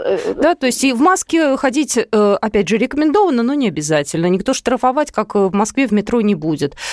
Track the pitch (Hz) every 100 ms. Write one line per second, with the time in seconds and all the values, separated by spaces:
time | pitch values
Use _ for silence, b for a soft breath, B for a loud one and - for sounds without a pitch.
0 | - 381 - - 302 349 262 240 269 233
1 | 320 370 - 330 302 262 269 254 269 233
2 | 220 226 208 202 220 208 185 214 254 277
3 | 311 403 392 247 233 294 240 151 151 151
4 | 147 160 170 185 - - - 254 254 254
5 | 294 - 214 208 190 202 220 - 269 208
6 | 202 240 208 190 156 147 143 - B